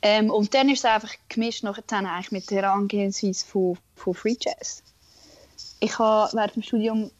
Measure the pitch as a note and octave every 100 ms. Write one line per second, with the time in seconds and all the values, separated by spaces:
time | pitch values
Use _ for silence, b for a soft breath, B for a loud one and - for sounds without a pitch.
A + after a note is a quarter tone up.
0 | G#3 G#3+ G#3+ G#3+ G#3 C4+ C4+ C4+ A#3+ A3
1 | G#3+ - _ - A3+ A#3 G#3+ G3+ - G#3+
2 | F#3+ F3 F#3 G3 - G3 G3 G3 G3+ G#3
3 | G3 G3 G3+ F#3+ - G3+ F#3 F3+ _ _
4 | - F3+ G#3+ A#3+ - - - - _ _
5 | _ B B B B B - - A3 -
6 | A3 G#3+ G#3+ A3+ G#3 A3+ G#3 A#3 A3 A3
7 | G#3 _